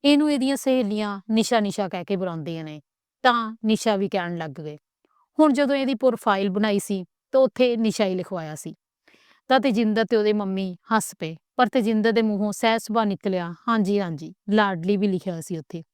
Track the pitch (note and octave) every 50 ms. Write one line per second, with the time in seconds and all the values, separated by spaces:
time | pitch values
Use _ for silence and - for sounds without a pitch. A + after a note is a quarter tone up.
0 | - C#4+ D4 C#4+ D4+ D4+ D4 C4+ C4 C4+ C#4 B3+ - C4+ C4 B3+ A#3+ G3 G#3+ G#3+
1 | G#3+ G#3 G3+ G3 _ - A3 A3 G#3+ - B3 A3+ G#3 G3+ F#3+ - G3+ F3 - F3+
2 | E3+ - G3+ F3+ F#3+ F3+ E3 D#3+ D3 E3+ E3 D#3+ D#3+ D#3 D3+ D3+ _ _ _ _
3 | _ _ _ _ - B3+ A#3+ A#3 A3+ A3 A3+ - - G#3+ A3 G#3 - A3+ G#3 F#3+
4 | G3+ F#3+ - F#3+ F3 F3 F3 E3+ D#3+ D#3 C3 - D3+ D3+ D3+ D3+ _ _ _ _
5 | _ _ _ _ _ _ _ - D#4 D4+ C4 B3+ C#4+ B3+ C#4 C#4 C4+ B3+ C4+ G#3+
6 | - C4 A3+ - - A3+ G3+ G3 G3 G3+ F#3 G#3 G#3+ G#3+ G3+ G3+ - - G3+ F#3+
7 | F3+ _ _ _ _ _ - C4 C4 A#3+ _ - B3+ B3 A#3+ A3+ A3+ A3 - -
8 | G#3+ F#3+ F#3 F#3 F3 - G3 F3 D#3+ D3+ D#3 D3+ - E3 D#3+ _ _ _ _ _
9 | _ _ _ _ _ _ _ _ _ - B3+ C4 G#3 C#4 G3+ A3 A#3 G#3+ G#3 A3+
10 | A3+ - A#3+ A3 G#3 G#3+ G#3+ G#3 G3+ F#3+ F#3+ F#3+ F#3+ F#3 F3+ - _ - A3+ G#3+
11 | - - - _ - D#3+ E3 - _ _ _ - B3 G#3 - C4 G3+ A3 A3+ G#3+
12 | G#3+ A3+ G#3+ A#3 A3+ G#3+ G#3 F#3+ G#3 G#3 G3 - - A3+ A3+ A3+ - - G#3 A#3
13 | A3 G#3 G3 - - G#3 F#3+ F3+ F3 E3+ E3+ _ _ A#3+ A#3 A3 G3+ F#3 G3+ G3+
14 | G3 E3+ D#3+ C#3+ D#3+ D#3 - _ _ G#3 G3+ A3 G#3 G3+ F#3+ E3 E3 F#3 G#3 F#3+
15 | G3+ G3+ F#3 F3+ - G3 F3 E3 D#3+ - F3+ D#3+ D3+ _ - E3 E3 _